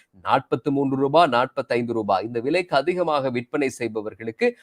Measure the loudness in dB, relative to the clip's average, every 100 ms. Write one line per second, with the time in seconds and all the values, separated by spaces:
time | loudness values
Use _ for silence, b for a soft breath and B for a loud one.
0 | b _ 0 0 0 -4 -2 0 0 0
1 | 2 4 4 4 0 -2 -2 -2 0 -2
2 | 0 0 -2 -4 -2 -2 0 0 0 0
3 | 0 0 0 -4 -4 -2 -2 -2 -6 -6
4 | -8 -10 -12 -2 -2 -2